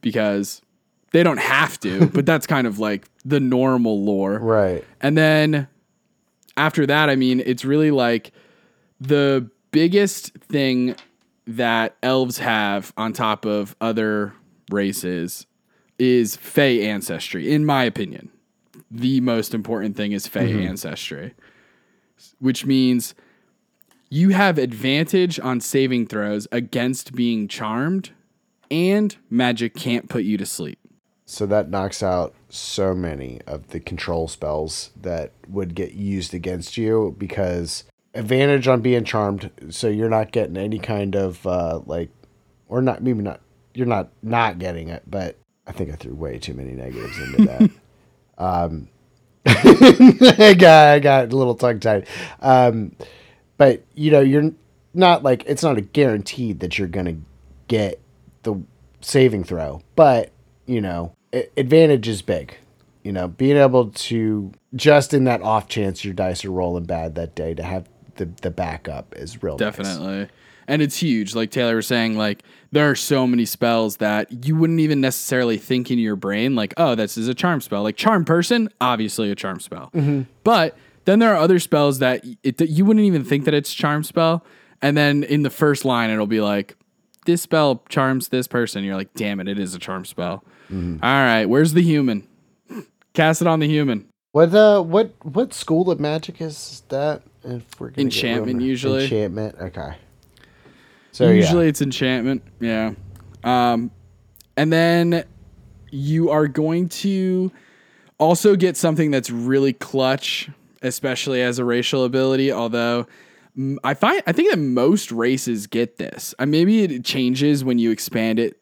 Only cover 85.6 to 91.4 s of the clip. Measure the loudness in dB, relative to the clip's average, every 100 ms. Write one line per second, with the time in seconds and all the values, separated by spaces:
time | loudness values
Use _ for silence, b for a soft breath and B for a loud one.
85.6 | 2 2 0 0 0 -2 0 0 0 0
86.6 | -4 -12 _ _ _ _ -2 -2 0 2
87.6 | 2 0 _ 0 0 0 -2 -4 -2 -2
88.6 | -4 -4 -6 -6 -8 -6 -6 -6 -6 -6
89.6 | -6 -8 -10 -10 -10 -10 -8 -8 _ b
90.6 | b -8 -6 -4 0 2 2 2